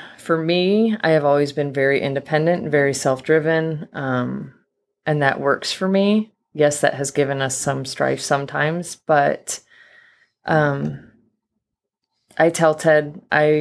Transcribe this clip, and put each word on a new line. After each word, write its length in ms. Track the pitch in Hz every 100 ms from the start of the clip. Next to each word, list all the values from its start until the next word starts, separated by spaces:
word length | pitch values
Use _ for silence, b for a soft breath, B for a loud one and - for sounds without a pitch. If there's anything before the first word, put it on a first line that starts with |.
| B B
for 180 | - 165
me, 600 | 160 175 180 208 226 214
I 100 | 165
have 140 | 156
always 280 | 143 143 143
been 200 | 151 143
very 280 | 139 135 139
independent 600 | 139 139 139 151 160 175
and 60 | 151
very 220 | 147 139
self-driven. 960 | 135 143 127 - 160 156 160 160 151 160
Um, 600 | - 135 127 123 131 143 _ _ _ _ _ -
and 160 | 151
that 180 | 139 -
works 320 | 139 135 -
for 160 | - 190
me. 440 | 196 202 214 220 _ _
Yes, 280 | 151 147 147
that 140 | -
has 160 | 127 139
given 300 | 147 139 139
us 160 | 135 -
some 280 | - 139
strife 360 | 131 - 135 135
sometimes, 760 | - 143 139 147 147 170 170 -
but, 640 | - 151 143 - - - b b b b b b b _ -
um, 640 | 160 147 139 151 139 - _ _ _ _ _ _ _ _ _ _ _ _ -
I 120 | 165
tell 240 | 165 160
Ted, 460 | 156 165 151 147 151 -
"I 120 | 151 151 151